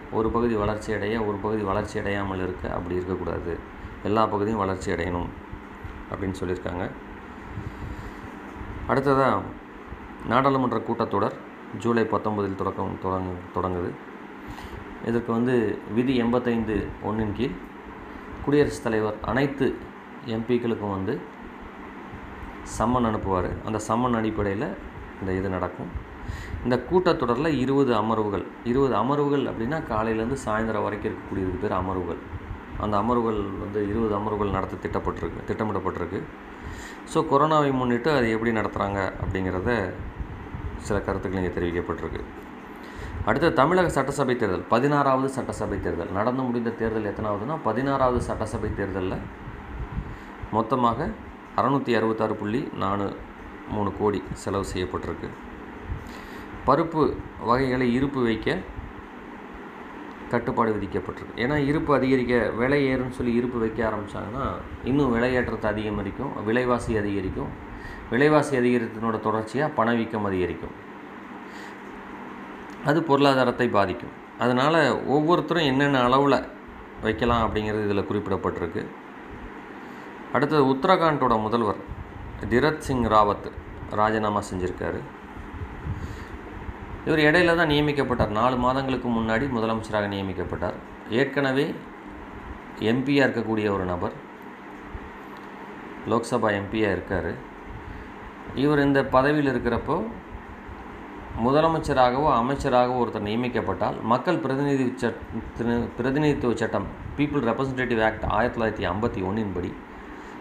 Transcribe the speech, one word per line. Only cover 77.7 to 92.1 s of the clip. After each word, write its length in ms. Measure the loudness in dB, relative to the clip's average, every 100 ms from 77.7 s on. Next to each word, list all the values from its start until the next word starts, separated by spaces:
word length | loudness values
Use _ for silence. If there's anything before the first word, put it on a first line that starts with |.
| 0 2
இதுல 180 | 0
குறிப்பிடப்பட்டிருக்கு. 800 | 0 -2 0 0 0 -2 -4 -4 -8 -12 -16 -16 -14 -14 -14 -14 -14 -16 -14 -14 -14 -14 -2
அடுத்தது 320 | 0 4 6
உத்தரகாண்டோட 760 | 6 4 6 6 6 4 4 4
முதல்வர் 400 | 4 2 2 0 -6 -12 -12 -12 -12 -8 2
திரத் 300 | 4 4 0
சிங் 260 | -2 0
ராவத் 440 | 6 8 6 4 -4 -10 -14 -12 -4
ராஜினாமா 500 | 2 4 4 2 0
செஞ்சிருக்காரு. 600 | -2 -2 -2 -2 -4 -4 -8 -14 -14 -14 -12 -10 -10 -8 -6 -6 -8 -10 -12 -12 -12 -12 -12 -12 -12 -8 0
இவர் 120 | 6
இடையில 380 | 8 8 6 6
தான் 120 | 6
நியமிக்கப்பட்டார், 600 | 6 4 2 2 2 2
நாலு 260 | 4 4 4
மாதங்களுக்கு 520 | 4 2 2 0 2
முன்னாடி 380 | 0 2 2 2
முதலமைச்சராக 580 | 0 2 0 0 0 0
நியமிக்கப்பட்டார். 680 | -2 -2 -4 -4 -2 -4 -4 -12 -14 -2
ஏற்கனவே 560 | 2 2 2 0 2 0 -2 -10 -16 -14